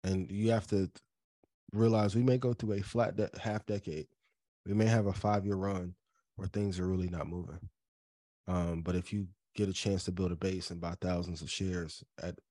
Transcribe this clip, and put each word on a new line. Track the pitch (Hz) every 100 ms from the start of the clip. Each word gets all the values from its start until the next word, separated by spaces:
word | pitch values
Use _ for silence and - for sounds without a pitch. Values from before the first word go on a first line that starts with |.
And | 92 95 87
you | 98 110
have | 113 -
to | 101 95 - _ _ _ _ _ _ -
realize | 104 113 110 104 107
we |
may | 127 127
go | 123
through | 120 110
a | 101
flat | 98 120 117 98
de-, | 107 -
half | - - -
decade. | 101 - 76 76 _ _ _ _ _ -
We |
may | 101 110
have | 117 101
a |
five-year | 98 104 104 98 98
run | 98 98 90 90 _ _ _ -
where | 95
things | 104 101 90
are | 92
really | 92 90
not | 87 73
moving. | 87 87 82 - _ _ _ _ _ _ _ -
Um, | 90 85 85
but | 82 90
if | 90
you | 104 92 - _ -
get | 101
a |
chance | 92 107 98 -
to |
build | 90 92
a | 85
base | 98 95 -
and | 87
buy | 85 87
thousands | 90 87 87 82
of | 80
shares | - 95 90 82 - - -
at | 85 - _